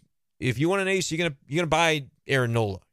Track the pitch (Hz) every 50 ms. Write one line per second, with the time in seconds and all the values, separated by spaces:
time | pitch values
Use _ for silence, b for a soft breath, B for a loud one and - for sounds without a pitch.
0 | _ _ _ _ _ _ _ _ - 131 117 123 151 170 196 196 190 190 196 190
1 | 160 - 160 160 175 165 139 - _ - 135 170 175 151 160 160 170 165 156 151
2 | 135 - _ _ _ - 135 131 123 117 117 117 110 101 95 92 - _